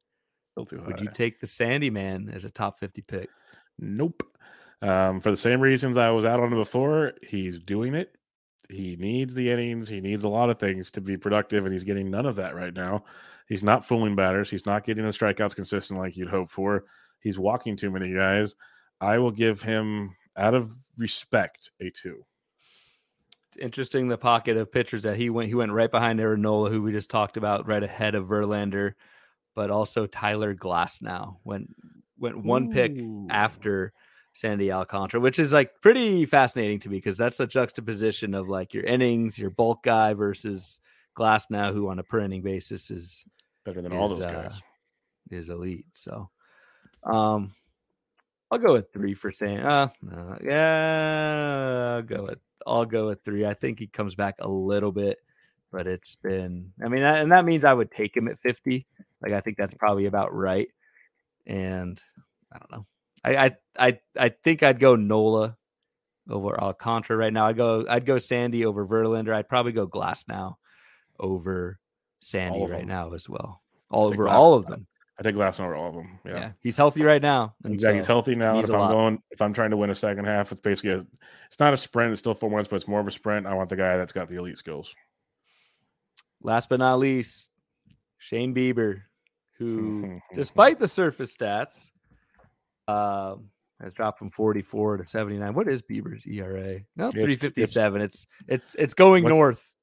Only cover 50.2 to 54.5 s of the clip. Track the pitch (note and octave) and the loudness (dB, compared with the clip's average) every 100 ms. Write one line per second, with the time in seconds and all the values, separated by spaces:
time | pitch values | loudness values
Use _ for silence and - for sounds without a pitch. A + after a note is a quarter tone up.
50.2 | F2 - - D3 D#3+ D#3+ D#3+ D#3+ D#3 D#3 | -12 -8 -2 2 4 2 2 0 0 -2
51.2 | D3+ D3+ D3 C#3 C3 B2 A#2+ A#2+ A2+ G#2+ | -2 -2 -2 -2 -2 -2 -2 -4 -4 -8
52.2 | G2 - _ _ A#2+ A#2 A2+ A2+ G#2+ G2+ | -8 -12 _ _ -2 0 0 0 -2 -4
53.2 | - G#2 G#2 G2+ C3 A2+ G#2+ - G2+ F#2+ | -6 -2 -2 -2 -6 -6 -10 -6 -6 -2
54.2 | G2 - G2 | -4 -4 -6